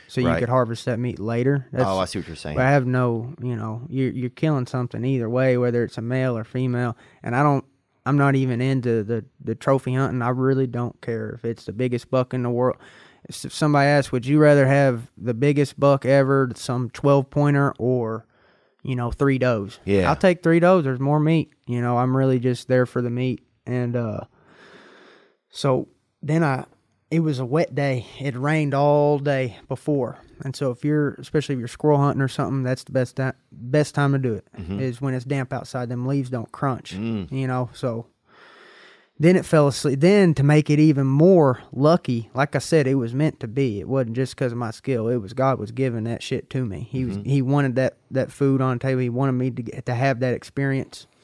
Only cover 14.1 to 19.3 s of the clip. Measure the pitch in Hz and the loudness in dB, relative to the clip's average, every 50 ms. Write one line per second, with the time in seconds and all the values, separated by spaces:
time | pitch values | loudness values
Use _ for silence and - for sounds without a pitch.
14.1 | - 123 117 131 147 151 151 147 147 143 135 131 139 143 139 135 123 113 120 - | -4 -4 0 2 4 6 6 6 6 6 6 4 4 4 4 2 0 -2 -6 -12
15.1 | _ - 95 120 117 110 139 147 143 143 143 - - - 135 143 139 135 - 123 | _ -8 -6 -6 -2 0 0 2 2 2 0 0 0 2 4 4 4 4 2 2
16.1 | 139 139 135 131 139 135 135 123 110 - - - 123 127 123 117 - - - 143 | 4 4 4 4 2 2 0 0 -4 -6 -8 -6 -4 -4 -4 -6 -6 0 2 4
17.1 | 143 139 131 - - 147 143 143 143 139 143 139 - - 110 123 127 123 113 110 | 4 4 2 0 0 0 2 2 4 2 2 0 -2 -2 -2 0 0 0 -2 -4
18.1 | 110 113 - _ _ _ _ _ _ _ _ _ _ _ - 135 127 123 120 117 | -6 -8 -10 _ _ _ _ _ _ _ _ _ _ _ -8 -6 -4 -4 -4 -4
19.1 | - - 143 139 | -2 0 2 2